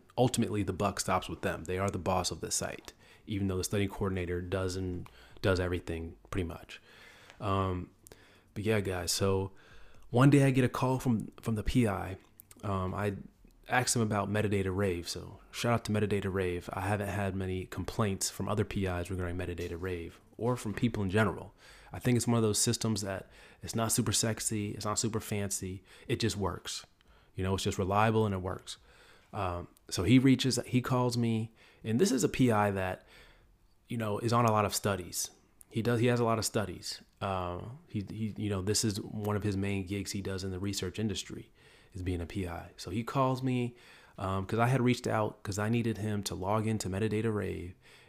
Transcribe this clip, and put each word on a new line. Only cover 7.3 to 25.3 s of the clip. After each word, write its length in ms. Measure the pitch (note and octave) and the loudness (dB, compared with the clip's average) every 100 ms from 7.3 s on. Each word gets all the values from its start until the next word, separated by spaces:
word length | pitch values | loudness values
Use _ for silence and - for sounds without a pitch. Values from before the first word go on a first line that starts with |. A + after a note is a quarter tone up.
| - | -8
Um, 480 | G2+ G2 F#2+ F2+ E2+ - - - - - _ | -2 0 0 -2 -6 -16 -20 -20 -20 -20 _
but 100 | - | -4
yeah, 160 | G#2 A2 | 0 2
guys, 320 | F#2+ F2+ F2+ | 0 -4 -2
so 400 | - G2 F#2+ G2 - - - - - - | 2 2 2 0 -8 -20 -20 -18 -18 0
one 180 | A#2 C#3 | 6 8
day 140 | C#3+ | 8
I 80 | C#3 | 6
get 140 | C3 B2+ | 4 2
a 40 | |
call 300 | - C3 C3 | 2 0 0
from, 320 | C3 G#2+ - - | 2 0 0 -6
from 140 | - G#2+ | -4 0
the 80 | |
P 240 | - C3 A2 | 2 4 4
I. 300 | F#2 F2+ F#2+ - _ - - | 2 -4 -8 -14 _ -20 -8
Um, 300 | G#2+ F#2+ F#2 G2 | -2 0 0 0
I 180 | G#2 G2 - _ - - - | -2 -2 -10 _ -20 -16 0
asked 260 | B2+ B2 A#2+ | 2 2 2
him 60 | |
about 300 | G#2+ G#2 G2 | 2 2 0
Metadata 440 | G#2 G#2 G2+ F#2+ F#2 | 0 2 2 2 2
Rave, 320 | G2+ F2 E2+ | 0 0 -4
so 320 | F2 F2 F#2+ - | -8 -10 -16 -14
shout 220 | - A#2+ | -4 0
out 120 | A#2 - | 0 2
to 60 | |
Metadata 420 | G#2+ G#2 G2+ F#2+ | 0 2 0 0
Rave. 340 | F#2+ F2+ F2+ - | 0 0 -2 -4
I 80 | F#2+ | -4
haven't 280 | F#2+ G#2 G2+ | -2 -2 -2
had 260 | G2 G2 F#2+ | -2 -2 -2
many 300 | F#2+ F#2 F2+ | -2 -4 -6
complaints 680 | - F2 - G#2+ F#2+ - | -6 -6 -2 0 0 -4
from 180 | - G2+ | -4 -4
other 160 | G#2 G2+ | 0 0
P 220 | G#2 F#2+ | 0 -2
Is 240 | F2+ F2 | -2 -4
regarding 260 | F#2 F2+ F2 | -4 -2 -4
Metadata 420 | F2 F2 F2 E2+ | -4 -6 -6 -6
Rave 400 | F#2 F2 E2 - - - | -4 -6 -8 -14 -18 -4
or 180 | A#2 B2 | -2 -2
from 180 | G#2+ | -4
people 300 | G2 A#2+ G#2+ | 0 0 0
in 80 | F#2+ | 0
general. 420 | G#2 G#2 D#2+ - - - - - | 2 2 0 -10 -16 -20 -20 -14
I 60 | F#2 | -2
think 160 | B2 A#2+ | 2 2
it's 120 | A#2+ | 4
one 100 | A#2 | 4
of 60 | |
those 160 | A2 G#2 | 4 2
systems 420 | A#2+ A2+ A2+ G#2 | 2 2 0 -2
that 280 | G2 F#2+ - - - - | -2 -6 -10 -20 -20 -16
it's 140 | - A2+ | -6 -2
not 160 | A2 | 2
super 200 | - A2 | 2 2
sexy, 600 | F#2+ A#2 A2 - G#2+ G#2 | 2 0 0 -2 -2 -4
it's 140 | G#2+ G#2+ | -4 -4
not 120 | G#2 | 0
super 220 | A2+ G#2+ | 0 -2
fancy, 640 | - | -2